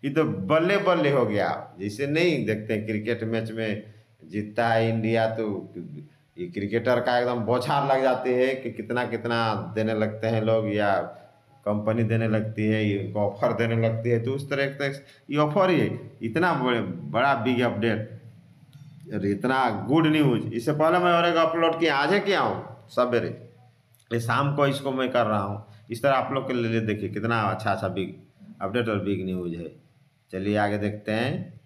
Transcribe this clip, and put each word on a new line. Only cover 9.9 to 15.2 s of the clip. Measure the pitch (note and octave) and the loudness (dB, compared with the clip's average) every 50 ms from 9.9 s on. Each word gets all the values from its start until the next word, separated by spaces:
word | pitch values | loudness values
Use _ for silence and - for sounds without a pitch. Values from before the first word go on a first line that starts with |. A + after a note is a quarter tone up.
| A2+ | 0
लगते | G#2+ A2 G#2+ G#2+ - - | 0 0 -2 -2 -2 -2
हैं | A2+ A2+ A2 G#2+ | 0 0 0 2
लोग, | A2 A2+ A2+ G#2+ G#2 | 2 2 2 2 0
या | G2+ G#2 G#2 G2+ G2 F2+ E2+ - - - - - _ _ _ _ _ _ _ | 0 2 2 2 2 2 0 -4 -10 -16 -20 -20 _ _ _ _ _ _ _
कंपनी | G#2 G#2 G#2 G#2+ A2 A2 A#2 A#2 | -2 -2 -2 0 0 0 2 2
देने | A2 A2+ A2+ A2+ A2 | 2 2 0 0 2
लगती | G#2+ A2 G#2 A2 - - G#2+ | 0 0 0 -2 -4 -2 0
है, | G#2+ A2 A2 G#2+ | 2 2 2 2
ये | G#2 G2+ G2+ F#2 - F2+ | 0 0 0 -2 -4 -2
ऑफर | G#2 G#2 G#2 - - - A#2+ A2+ | -2 -2 -2 -2 0 0 0 2
देने | A2 A#2 A2+ A2+ A2+ | 2 0 0 2 2
लगती | A2+ A2+ A2+ A2+ A2+ A#2+ | 2 2 0 0 0 0
है। | A#2+ A2+ A2+ | 0 2 0
तो | B2+ C3+ | 0 -4
उस | C#3 C#3 - | -4 -4 -4
तरह | D3 C3+ C#3 C3+ C#3+ | -2 0 0 -2 -2
का | - C#3+ | -2 -4
ये | C#3 C#3 C3+ - - - - | -4 -4 -6 -14 -20 -20 -20